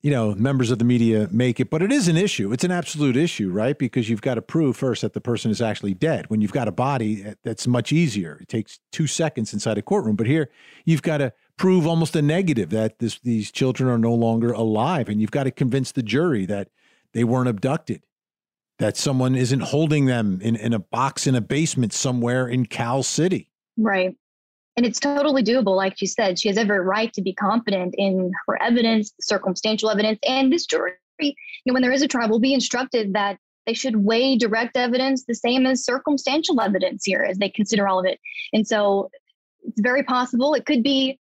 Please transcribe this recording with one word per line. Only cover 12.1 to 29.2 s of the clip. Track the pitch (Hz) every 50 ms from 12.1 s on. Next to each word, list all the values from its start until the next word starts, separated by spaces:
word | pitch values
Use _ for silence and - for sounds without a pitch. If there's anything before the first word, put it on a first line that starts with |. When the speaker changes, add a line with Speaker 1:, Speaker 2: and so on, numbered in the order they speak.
| -
Speaker 1:
a | 165
negative | 151 143 156 175 196 175 139 113 98 78
that | 98 110 110 110 - _
this, | 117 110 - -
these | _ 123 117 110 104 -
children | - - 135 131 123 - 131 127
are | 123
no | 117 113 117 117
longer | 117 117 113 113 113 117 120
alive. | 120 107 113 110 107 104 117 151 185 156 113 104
And | 107 107
you've | 110 104
got | - 143 135
to | 131
convince | - - 143 123 113 139 131 -
the | - 139 120
jury | 107 104 139 170 180 143 107 95
that | 90 104 101 98 _ _ _ _ _ _ _ _ _ _
they | 117 120
weren't | 113 120 127 127 127
abducted, | 113 98 - 131 147 165 - - 107 - _ _ _ _ _ _ _ _ _ _ _ _ _ _ _
that | _ - 107 98
someone | - - 147 135 123 127 127 131
isn't | 127 127 113 135 131
holding | 110 - - 143 160 156 151 151 139
them | 131 123 120 110 104 95 92
in, | 98 117 113
in | 113 110 117 117
a | 107
box | 90 _ - 113 131 139 - - -
in | 139 131
a | 123
basement | 104 - 131 143 170 160 - 131 123 101 -
somewhere | - - 139 127 123 117 120 123 127 127
in | 120 123 127 123
Cal | - - - 123 117 123 139 131
City. | - - - 156 185 185 - - _ _ _ _ _ _
Speaker 2:
Right. | - 214 220 196 185 185 190 - _ _ _ _ _ _ _ _ _ _ _ _
And | 233 240
it's | 233 208 -
totally | - 285 285 285 285 311 262 269
doable. | 220 196 233 262 226 196 190
Like | 190 190 190 190 -
you | 196
said, | 185 - - 226 190 185
she | - - 214
has | 196
every | 214 226 202 208 196
right | 180 190 190 214 220 226 -
to | -
be | 185 196 185
confident | - 208 190 214 240 233 - 196 185 180 180 -
in | - 202 196 185 185 185 180 185 - -
her | - - -
evidence, | - 233 240 247 226 226 226 220 214 - _ _